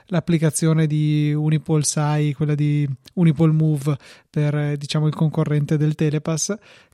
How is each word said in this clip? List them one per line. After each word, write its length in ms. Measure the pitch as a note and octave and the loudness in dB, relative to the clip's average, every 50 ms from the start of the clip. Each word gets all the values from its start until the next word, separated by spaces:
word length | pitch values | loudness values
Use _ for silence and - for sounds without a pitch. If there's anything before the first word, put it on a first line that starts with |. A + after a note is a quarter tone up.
| _ | _
l'applicazione 800 | - F3+ E3 - - E3+ D#3 D#3+ D#3 - - E3 D#3+ D#3+ D#3+ D#3+ | -4 -4 -4 -2 0 -2 2 2 0 0 0 0 2 2 2 2
di 480 | D3+ D3+ D3+ D3+ D3+ D3+ D3+ D3 D3 D3 | 0 0 0 0 2 2 2 2 0 0
Unipol 500 | D3+ D3+ D#3 D#3 D3 - - D#3+ D3+ C#3+ | 0 0 0 0 0 0 0 0 0 0
SAI, 480 | - - D#3 D3+ D3 D3+ D3+ D3+ D3 C3+ | 0 -2 -2 0 0 0 0 0 -2 -2
quella 220 | - D#3 D3 D3+ | -2 -2 -2 0
di 340 | C#3+ D3+ D3 D3 D3 D3 C#3 C3 - _ - - | 0 0 0 0 0 0 -2 -4 -8 _ -10 -2
Unipol 400 | F#3+ E3+ E3 C#3+ D#3+ E3 D#3 D#3 | 2 2 2 4 4 2 2 4
Move, 460 | D#3 D#3 D#3 D3+ C#3 C3+ D3+ C#3+ - - - - - _ _ | 2 2 2 0 0 -2 -4 -4 -4 -6 -20 -20 -20 _ _
per, 240 | - D#3 D3 D3 D3 | -4 -2 -2 -2 -2
eh, 220 | D3+ D3 D3 D3 C#3+ | -2 -2 -4 -4 -6
diciamo, 280 | D3 - - D#3 D#3 | -6 -4 -2 0 0
il 80 | D3+ D3 | 0 0
concorrente 600 | - E3 D3+ - D#3+ D#3 C#3+ D3 D3 D3 - D#3+ | 0 0 0 0 0 -2 0 0 0 0 0 0
del 180 | D3 D3+ D#3 D#3 | 0 2 0 0
Telepass, 640 | - D#3+ D3+ D3 D3+ - E3+ D#3+ D#3 - - G3+ G#3+ _ - - - _ _ | 0 -2 -2 -2 -2 -4 -4 -4 -4 -4 -4 -6 -8 _ -20 -20 -20 _ _